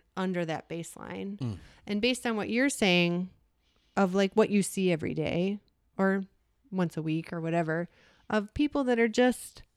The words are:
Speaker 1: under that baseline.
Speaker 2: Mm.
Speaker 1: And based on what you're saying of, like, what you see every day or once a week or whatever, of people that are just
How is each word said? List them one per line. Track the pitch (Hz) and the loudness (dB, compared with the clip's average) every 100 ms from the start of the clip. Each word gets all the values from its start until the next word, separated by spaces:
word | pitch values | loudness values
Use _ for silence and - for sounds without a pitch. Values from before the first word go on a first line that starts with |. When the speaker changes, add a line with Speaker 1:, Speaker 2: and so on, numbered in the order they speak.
| _ - | _ -6
Speaker 1:
under | 185 175 160 | -4 -2 -4
that | 151 - | -6 -8
baseline. | 165 165 - - 185 196 202 | -10 -10 -14 -12 -10 -10 -6
Speaker 2:
Mm. | 120 92 - _ - | -6 -8 -14 _ -6
Speaker 1:
And | 208 | 0
based | 240 247 240 | 2 2 -2
on | 220 | -2
what | - | -2
you're | 233 277 | 0 0
saying | - 196 180 170 175 185 _ _ _ _ _ _ 190 | 2 4 6 4 0 -4 _ _ _ _ _ _ 0
of, | 190 | 2
like, | 190 196 | 2 2
what | 214 214 | 2 4
you | 202 | 2
see | - 196 185 | 0 0 0
every | 160 - | 0 -2
day | 156 156 170 190 208 _ _ _ - | -4 -2 0 -2 -4 _ _ _ 0
or | 190 196 190 _ _ _ - | 2 0 -4 _ _ _ -8
once | 190 170 160 | -2 -2 -2
a | |
week | 156 160 - | -2 -4 -4
or | 170 | -6
whatever, | 160 170 160 165 175 _ _ _ - | -2 -2 0 -2 -4 _ _ _ -4
of | 214 202 | -4 -2
people | - 294 294 | -2 0 0
that | 254 233 | 2 2
are | 233 | 2
just | 240 247 - - - - | 4 2 2 -10 -20 -20